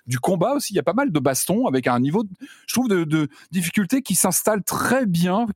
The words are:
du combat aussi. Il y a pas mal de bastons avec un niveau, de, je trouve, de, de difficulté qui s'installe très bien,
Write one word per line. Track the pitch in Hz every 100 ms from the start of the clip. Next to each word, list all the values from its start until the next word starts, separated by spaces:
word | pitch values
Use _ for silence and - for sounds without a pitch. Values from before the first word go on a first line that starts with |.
| -
du | 127
combat | - 185 208
aussi. | 285 -
Il | 180
y |
a |
pas | 131
mal | 208 285
de | 151
bastons | 135 135 - 208 240
avec | 131 131
un | 123
niveau, | 139 190
de, | 208 185 269 - -
je |
trouve, | 226 254
de, | 185
de | 160 156 147 - -
difficulté | 180 170 - 185 269
qui | - 190
s'installe | 190 - - 214
très | - - 127 254 226
bien, | 170 180 196 233